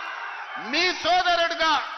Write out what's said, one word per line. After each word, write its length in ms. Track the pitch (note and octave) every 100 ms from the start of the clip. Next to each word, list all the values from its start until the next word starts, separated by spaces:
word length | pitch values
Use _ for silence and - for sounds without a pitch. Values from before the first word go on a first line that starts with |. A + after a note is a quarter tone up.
| - - - - - -
మీ 340 | F#3 C#4+ F4+
సోదరుడుగా 920 | E4+ D#4 F4+ F4+ F4 E4+ E4+ D#4+ C#4+ -